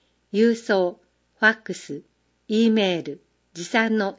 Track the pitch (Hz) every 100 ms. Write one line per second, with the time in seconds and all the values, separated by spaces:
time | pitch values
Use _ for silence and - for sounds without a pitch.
0 | _ _ _ 202 233 226 - 196 175 -
1 | _ _ _ _ 220 226 - 175 - 143
2 | - _ _ _ - 220 226 220 190 170
3 | 143 143 _ _ _ 170 170 233 226 220
4 | 196